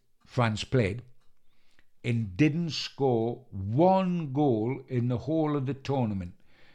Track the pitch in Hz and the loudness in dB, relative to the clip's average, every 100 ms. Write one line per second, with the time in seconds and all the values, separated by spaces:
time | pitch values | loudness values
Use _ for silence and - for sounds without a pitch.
0 | _ _ - - 113 107 - 131 95 117 | _ _ -6 0 0 0 0 2 2 -2
1 | - - - - - - - - - - | -10 -20 -20 -20 -20 -20 -20 -20 -20 -8
2 | 123 117 104 92 151 165 170 - - - | -2 -2 -2 2 2 2 -4 -6 -10 -2
3 | 135 117 113 - - 98 98 123 180 190 | 0 2 0 -6 -10 -8 -2 4 4 4
4 | 180 175 147 135 147 110 117 139 - 127 | 2 -2 -2 2 2 2 0 -4 -4 -2
5 | 123 120 143 160 151 143 131 - - 139 | 0 -2 0 0 0 0 -2 -6 -2 0
6 | 113 98 90 - - - - | 0 -2 -8 -14 -20 -20 -20